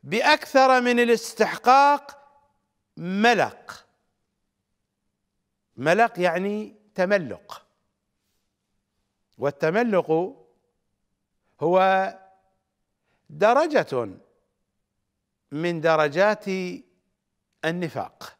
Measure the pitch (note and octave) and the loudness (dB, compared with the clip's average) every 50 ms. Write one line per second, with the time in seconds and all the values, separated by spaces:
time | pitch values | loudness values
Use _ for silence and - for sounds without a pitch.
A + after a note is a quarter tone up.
0 | _ C3 E3+ A3+ C4 D4 D4+ D4+ - - - C4+ C4 C4 C4 B3+ A#3+ B3 B3 A#3+ | _ -6 -4 0 2 2 2 2 -2 0 2 4 4 6 4 4 2 0 0 0
1 | A#3+ A#3 A#3 A3 - - - - A3 - - - - A#3 C4 C#4 C#4 C#4+ C#4+ C#4+ | 2 2 0 0 -2 -10 -2 -2 -2 -2 -2 -2 2 4 6 6 6 4 2 0
2 | - - - - _ _ _ _ _ _ _ _ _ _ _ _ _ _ _ - | -2 -14 -20 -20 _ _ _ _ _ _ _ _ _ _ _ _ _ _ _ -12
3 | E3 F3 F#3+ G3+ G#3+ A#3 A#3+ F#3+ C#3+ A2 - - - - - - _ _ _ _ | -10 -6 -4 2 2 2 4 4 0 -2 -4 -14 -20 -20 -20 -20 _ _ _ _
4 | _ _ _ _ _ _ _ _ _ _ _ _ _ _ _ _ _ _ _ _ | _ _ _ _ _ _ _ _ _ _ _ _ _ _ _ _ _ _ _ _
5 | _ _ _ _ _ _ _ _ _ _ _ _ _ _ _ - B2+ D3+ F3 G#3 | _ _ _ _ _ _ _ _ _ _ _ _ _ _ _ -6 0 0 2 2
6 | A#3 A3+ A#3 E3+ F3+ F3+ D#3+ F3+ F#3+ G3+ G#3 G#3+ G#3+ - - _ _ _ _ - | 2 0 0 -2 -2 -2 -2 -2 -4 -4 -6 -8 -10 -12 -18 _ _ _ _ -4
7 | F#3 F#3 G#3 G3+ E3+ B2 G2 - _ _ - - _ _ _ _ _ _ _ _ | -2 0 0 -2 -2 -4 -12 -14 _ _ -20 -20 _ _ _ _ _ _ _ _
8 | _ _ _ _ _ _ _ _ _ _ _ _ _ _ _ _ _ _ _ _ | _ _ _ _ _ _ _ _ _ _ _ _ _ _ _ _ _ _ _ _
9 | _ _ _ _ _ _ _ _ A2 C#3+ C#3+ - - D#3+ E3+ G#3+ B3 A#3+ G3+ F3+ | _ _ _ _ _ _ _ _ -6 -6 -6 -2 -4 -2 0 0 -2 0 0 -2
10 | D#3 - D#3+ D#3+ F3 G3+ C4+ _ _ _ _ _ _ _ _ _ _ _ _ _ | 0 0 -2 -2 -2 -4 -10 _ _ _ _ _ _ _ _ _ _ _ _ _
11 | _ _ _ _ _ _ _ _ _ _ _ _ C#3+ D#3+ F3+ F#3 F#3+ F#3+ F#3+ F#3+ | _ _ _ _ _ _ _ _ _ _ _ _ -2 0 2 2 4 4 2 0
12 | F#3+ F#3+ F#3+ - - _ _ _ _ _ _ _ _ _ _ _ _ _ _ _ | -2 -4 -8 -14 -20 _ _ _ _ _ _ _ _ _ _ _ _ _ _ _
13 | _ _ _ _ _ _ D3 D3 G3 G#3+ A#3+ C#4 D#4+ E4+ D4+ A3+ D#3+ - C#3 B2+ | _ _ _ _ _ _ -6 0 0 2 2 2 0 0 0 -2 -2 -2 -6 -6
14 | A#2 G2+ F#2 - _ _ _ _ _ _ _ _ _ _ _ _ _ _ _ _ | -6 -8 -12 -20 _ _ _ _ _ _ _ _ _ _ _ _ _ _ _ _
15 | _ _ _ _ _ _ _ _ _ _ C#3+ D3 E3 F3 F3 E3 D3+ E3 D#3+ D#3 | _ _ _ _ _ _ _ _ _ _ -10 -6 -6 -4 -6 -2 0 2 2 4
16 | D3+ D3+ C#3 E3 G3 G#3+ G#3+ G#3 - G3 F#3+ F#3+ F#3 F3+ F3+ - _ _ _ _ | 2 0 2 2 2 2 0 -2 -6 -8 -6 -6 -6 -8 -10 -14 _ _ _ _
17 | _ _ _ _ _ _ _ _ _ _ _ _ - D#3 E3+ F3+ F3 D#3 - C3+ | _ _ _ _ _ _ _ _ _ _ _ _ -6 -6 -6 -6 -8 -8 -8 -10
18 | G2 - _ _ - - _ _ | -10 -10 _ _ -20 -20 _ _